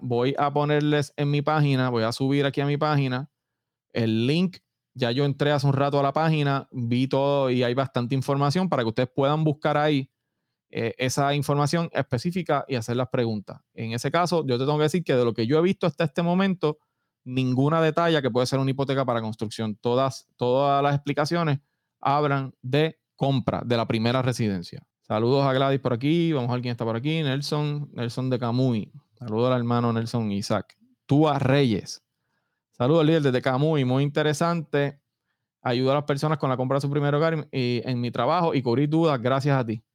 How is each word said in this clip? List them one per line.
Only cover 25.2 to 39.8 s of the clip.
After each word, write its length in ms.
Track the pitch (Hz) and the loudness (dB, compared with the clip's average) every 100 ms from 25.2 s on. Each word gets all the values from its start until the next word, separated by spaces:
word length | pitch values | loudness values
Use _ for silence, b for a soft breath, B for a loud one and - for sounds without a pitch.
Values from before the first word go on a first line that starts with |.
| 117 139 139 | 2 2 2
a 80 | |
Gladys 260 | 131 139 135 | 2 2 0
por 140 | 127 | -2
aquí. 400 | 117 139 170 165 | -2 0 0 0
Vamos 160 | 147 120 | 0 -2
a 40 | |
ver 80 | 123 | -4
quién 100 | 123 | -4
está 120 | 120 | -4
por 140 | 113 113 | -4 -4
aquí. 260 | 143 160 | -2 -2
Nelson, 640 | 147 135 143 151 147 147 143 | -2 -2 -4 -4 -2 -4 -8
Nelson 360 | - 120 131 131 | -8 -6 -4 -2
de 100 | 123 | -2
Camuy. 520 | 120 120 131 113 - - - | 0 0 0 0 -4 -14 -20
Saludos 380 | - 117 107 123 | -16 -6 -2 0
al 80 | 127 | 0
hermano 340 | 120 120 117 | 0 0 0
Nelson 380 | 113 113 120 107 | 0 -2 -2 -2
Isaac. 440 | 101 - 104 - _ _ _ - | -4 -2 -4 -4 _ _ _ 0
Tua 340 | 139 156 143 | 2 4 2
Reyes. 640 | - 143 135 98 - - _ _ _ _ _ _ _ | 2 4 4 0 -4 -14 _ _ _ _ _ _ _
Saludos, 340 | - 123 165 151 | -2 2 4 4
líder, 160 | 165 | 4
desde 200 | 143 123 | 2 2
Camuy. 440 | 135 127 151 156 127 | 0 0 2 2 2
Muy 180 | 131 | 0
interesante. 1000 | 143 147 151 147 170 170 151 147 143 143 _ _ _ _ _ _ | 0 0 0 0 0 -2 -2 -2 -2 -4 _ _ _ _ _ _
Ayuda 300 | 123 123 131 | -2 0 2
a 40 | 143 | 0
las 80 | 143 | 0
personas 340 | 139 151 151 | -2 0 0
con 100 | 143 | 0
la 80 | 127 | -2
compra 200 | 131 139 | 0 -2
de 40 | |
su 80 | 143 | -2
primer 240 | 147 143 | -2 0
hogar 340 | 147 160 160 143 | 2 0 -2 -4
y, 300 | 131 123 120 | -4 -2 -2
en 180 | - 123 | -2 -4
mi 80 | 120 | -4
trabajo 460 | 113 123 170 170 139 | -2 0 2 2 0
y 80 | |
cubrir 260 | 123 117 147 | 0 0 2
dudas 320 | 160 165 135 | 2 2 2
gracias 380 | 120 135 139 135 | 0 0 2 0
a 40 | |
ti. 200 | 117 113 | 0 -6